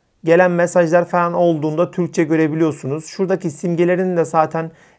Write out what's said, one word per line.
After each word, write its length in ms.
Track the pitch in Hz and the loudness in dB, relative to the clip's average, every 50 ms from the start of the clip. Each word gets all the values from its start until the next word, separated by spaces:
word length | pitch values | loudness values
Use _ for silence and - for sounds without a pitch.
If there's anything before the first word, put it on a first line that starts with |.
| _ _ _ _ - | _ _ _ _ 0
Gelen 260 | 165 170 180 185 180 | 4 4 6 4 4
mesajlar 540 | 175 170 175 175 - 180 170 156 180 175 175 | 2 0 0 0 2 2 2 4 2 2 2
falan 300 | 170 180 180 170 175 175 | 0 0 0 0 0 0
olduğunda 560 | 175 175 170 165 151 147 156 156 165 175 - | 2 2 2 2 0 -2 -2 -2 -2 -2 -2
Türkçe 340 | - 185 170 160 - 180 165 | -2 -4 -4 -2 -2 -2 0
görebiliyorsunuz. 840 | 147 165 156 160 151 156 160 165 156 143 - - 131 143 151 156 | 0 2 2 2 0 0 0 0 0 -2 -4 -6 -6 -6 -6 -8
Şuradaki 440 | - - - 190 175 190 185 185 160 | -10 -6 -4 -2 -2 -2 -2 -4 -6
simgelerin 680 | 143 - - 175 170 160 175 175 180 180 185 185 180 | -6 -6 -4 -4 0 0 0 2 0 0 0 0 0
de 80 | 165 156 | -2 -2
zaten 460 | 151 - 160 156 156 170 165 160 165 - _ _ _ _ | 0 0 0 0 0 -2 -6 -8 -8 -12 _ _ _ _